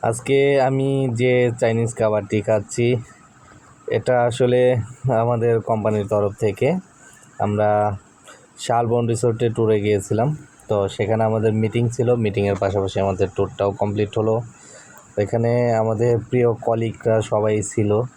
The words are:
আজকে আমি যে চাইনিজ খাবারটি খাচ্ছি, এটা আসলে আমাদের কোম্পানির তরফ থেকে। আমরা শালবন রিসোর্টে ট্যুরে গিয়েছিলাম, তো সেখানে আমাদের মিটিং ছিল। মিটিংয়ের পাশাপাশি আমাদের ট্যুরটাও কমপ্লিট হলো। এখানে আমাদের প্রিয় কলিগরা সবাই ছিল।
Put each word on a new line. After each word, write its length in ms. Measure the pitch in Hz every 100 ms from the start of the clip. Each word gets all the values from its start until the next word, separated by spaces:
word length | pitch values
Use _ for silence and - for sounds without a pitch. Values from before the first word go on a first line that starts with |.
আজকে 600 | 117 117 - 139 139 139
আমি 480 | 131 135 135 135 135
যে 380 | 113 127 123 123 117
চাইনিজ 360 | 120 113 113 -
খাবারটি 460 | 110 104 98 110
খাচ্ছি, 540 | 101 110 98 - 120 123 117 - - - - - - - -
এটা 360 | 113 107 123
আসলে 520 | 120 120 127 123 123 123 101 - 131 113
আমাদের 380 | 117 120 117 117
কোম্পানির 480 | 104 113 107 107 101
তরফ 260 | 107 101 98
থেকে। 340 | 110 95 123 180 - - - - - -
আমরা 580 | 107 104 107 104 104 98 - _ - - - -
শালবন 500 | - 117 120 120 117
রিসোর্টে 420 | 113 123 113 120
ট্যুরে 320 | 110 110 107
গিয়েছিলাম, 560 | 104 104 95 104 127 151 - - -
তো 200 | 104 98
সেখানে 360 | - 101 110
আমাদের 300 | 110 110 110
মিটিং 360 | 110 110 117 120
ছিল। 260 | 117 120 120
মিটিংয়ের 400 | 107 98 101 98
পাশাপাশি 440 | 98 101 95 -
আমাদের 280 | 98 95 95
ট্যুরটাও 440 | - 98 - 101
কমপ্লিট 460 | 98 104 104 104 -
হলো। 240 | 107 110 117 - - - - - - -
এখানে 580 | 101 117 117 120 120 113
আমাদের 420 | 110 107 120 117
প্রিয় 360 | 117 127 120
কলিগরা 680 | 113 - 113 113 107 117 113
সবাই 420 | 107 107 107 107
ছিল। 380 | 101 - 104 104 123